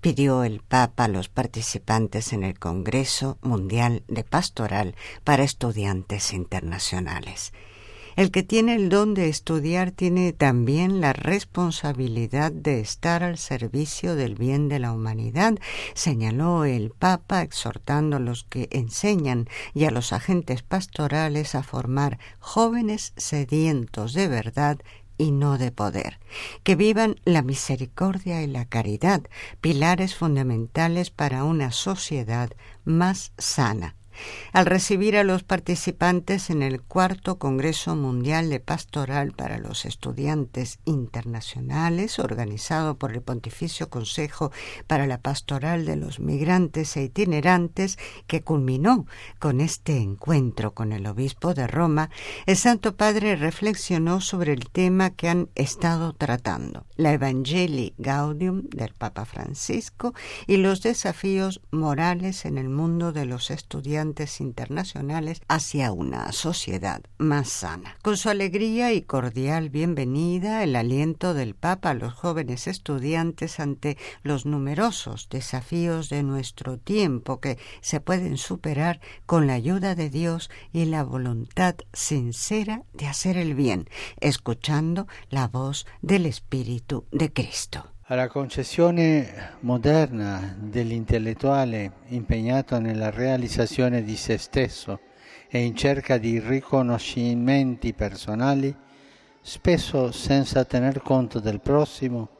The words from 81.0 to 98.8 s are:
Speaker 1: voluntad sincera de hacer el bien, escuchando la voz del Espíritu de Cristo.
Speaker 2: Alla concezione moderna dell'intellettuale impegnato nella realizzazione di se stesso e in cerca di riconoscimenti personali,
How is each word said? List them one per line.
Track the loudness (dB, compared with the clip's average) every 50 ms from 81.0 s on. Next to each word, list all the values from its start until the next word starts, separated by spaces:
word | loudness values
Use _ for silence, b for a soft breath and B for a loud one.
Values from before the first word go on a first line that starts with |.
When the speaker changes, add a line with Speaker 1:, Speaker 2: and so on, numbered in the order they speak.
| -2
Speaker 1:
voluntad | -2 -2 -4 -2 -2 -2 -4 -4 -6 0 2 2 2 2 0 -10 -14 -8
sincera | -6 -4 0 0 0 0 -2 -4 -4 -4 -2 -2 -2 -2 -2 -4 -6 -8 -12 -12
de | -8 -6
hacer | -6 -4 -2 0 0 2 2
el | 0 0 0
bien, | 2 2 2 2 0 -2 B B B B B B B
escuchando | 2 2 2 2 -2 -4 -4 -4 -2 0 0 2 2 0 -2 -2 -4 B B B B B
la | -2 -2 -2 0
voz | -2 -2 -4 -4 -4 -6 -8 B B B B
del | 2 4 4 4
Espíritu | 2 -2 -4 -6 -6 -4 -4 -2 -2 -4 -6 -4 -4 -6 -6 -6 -4
de | 0 0 0 0 0
Cristo. | -2 -4 -2 -4 -8 -8 -8 -10 -12 -12 -14 -18 -20 -6 -2
Speaker 2:
Alla | 0 0 0 0
concezione | 0 -4 -4 -4 -4 -6 -6 -4 2 4 4 6 6 6 4 6 6 4 2 0 -6 -12 -14 -14 -14 -6 -2
moderna | 0 0 2 4 6 6 6 4 4 0 -4 -4 -4 -4 -4 -6 -8 -8 -10
dell'intellettuale | -10 -4 -2 -2 -2 0 -2 -4 0 2 2 2 2 -2 -4 0 2 2 4 4 2 0 0 -4 -4 -6 -8 -14 -14 -8
impegnato | -6 -6 -2 0 0 0 2 2 2 0 0 0 -2 0
nella | 0 0 -2 0 -2 -2
realizzazione | -2 0 0 2 2 0 0 -2 0 0 0 0 2 2 2 2 2 0 -2
di | -2 -6
se | -6 -2 -2 -2
stesso | -2 -2 -2 0 0 0 0 -2 -10 -10 -10 -10 -10 -10 B B B B B B B B B
e | -2 0 0
in | 0 -2
cerca | 2 2 2 2 2 2 2 2 2
di | 4 2 0 0
riconoscimenti | 0 0 0 -2 0 2 2 2 4 4 2 0 -2 -4 -4 -2 0 0 2 2 4 4 4 4 4 2 0 -2 -2 -4 -2
personali, | -2 -4 -4 -4 -6 -8 -6 -2 0 2 2 2 2 2 0 -2 -6